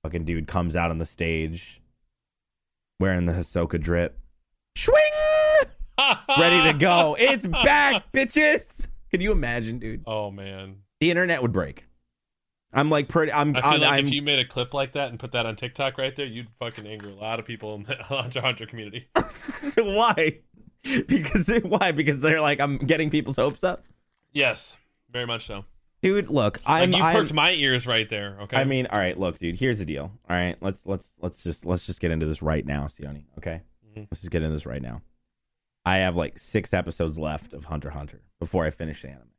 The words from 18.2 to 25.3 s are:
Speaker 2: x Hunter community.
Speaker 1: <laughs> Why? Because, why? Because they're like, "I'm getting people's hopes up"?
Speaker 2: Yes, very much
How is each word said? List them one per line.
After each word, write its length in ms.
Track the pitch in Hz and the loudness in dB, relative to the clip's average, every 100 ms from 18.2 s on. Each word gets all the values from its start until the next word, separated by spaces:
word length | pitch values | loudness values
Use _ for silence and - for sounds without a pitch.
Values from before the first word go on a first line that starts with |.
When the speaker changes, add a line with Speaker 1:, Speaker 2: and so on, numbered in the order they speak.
| 120 127 | -6 -4
Speaker 2:
x 60 | |
Hunter 220 | 127 117 113 | -4 -4 -10
community. 420 | 117 104 113 - 330 - - | -12 -12 -14 -2 -2 -2 -10
Speaker 1:
<laughs> 340 | - - 285 254 | -14 -10 -2 0
Why? 600 | 208 202 233 185 156 - _ _ - _ | 0 2 2 4 0 -2 _ _ -20 _
Because, 680 | 262 262 - 262 147 202 165 233 | -2 -2 2 0 2 0 2 2
why? 300 | 180 208 190 | 2 2 2
Because 280 | 147 147 143 | 2 0 2
they're 200 | 151 160 | 2 4
like, 200 | 151 139 | 2 2
"I'm 180 | 143 139 | 0 0
getting 320 | 139 160 151 | 0 2 2
people's 260 | 151 - 139 | 0 0 0
hopes 280 | 135 - | 0 0
up"? 200 | 185 180 - _ _ _ _ | -2 -2 -14 _ _ _ _
Speaker 2:
Yes, 440 | 143 131 107 - - _ _ _ | 0 0 0 -10 -20 _ _ _
very 160 | 123 | -8
much 200 | 120 | -6